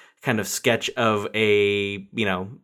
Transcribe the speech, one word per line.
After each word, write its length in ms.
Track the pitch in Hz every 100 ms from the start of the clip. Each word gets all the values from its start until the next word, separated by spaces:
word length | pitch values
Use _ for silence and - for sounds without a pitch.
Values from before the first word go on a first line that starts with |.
| - _
kind 200 | 135 107
of 60 | 95
sketch 420 | - 123 113 -
of 340 | - 113 104 104
a, 720 | 110 107 104 101 101 101 101 98
you 120 | 113 104
know, 240 | 92 101 131